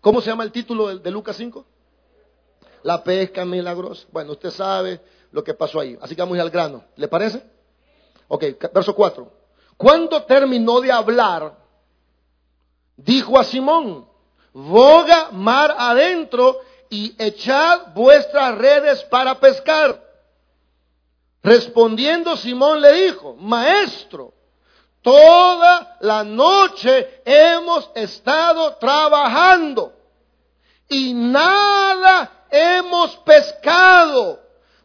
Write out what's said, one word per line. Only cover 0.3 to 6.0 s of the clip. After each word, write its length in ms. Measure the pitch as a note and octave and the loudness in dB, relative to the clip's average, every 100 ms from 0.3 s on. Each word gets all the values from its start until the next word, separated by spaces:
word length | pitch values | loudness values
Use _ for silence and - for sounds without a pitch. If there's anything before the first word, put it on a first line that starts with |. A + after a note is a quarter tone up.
llama 140 | A3 | -8
el 80 | A3 | -10
título 360 | A#3 A#3 A#3 G#3 | -12 -12 -8 -8
de, 100 | F#3+ | -8
de 100 | F3+ | -12
Lucas 260 | G3+ G#3+ G3+ | -12 -14 -16
cinco? 300 | A#3+ A#3 _ _ _ _ _ _ _ _ _ _ _ _ | -16 -18 _ _ _ _ _ _ _ _ _ _ _ _
La 200 | D#3+ E3+ | -8 -6
pesca 400 | E3+ F#3 F#3 F#3+ | -4 -4 -4 -8
milagrosa. 640 | F3+ F3+ F3 F3 F3+ - _ | -8 -8 -8 -10 -14 -18 _
Bueno, 220 | D#3+ D3+ | -16 -14
usted 180 | D3 F3+ | -14 -14
sabe 480 | - F#3+ F#3+ F#3 F3+ _ _ _ | -10 -6 -6 -8 -12 _ _ _
lo 120 | D3 | -12
que 80 | D3+ | -10
pasó 260 | D3+ D#3 D#3 | -8 -8 -8
ahí. 200 | C#3 A#2 | -10 -14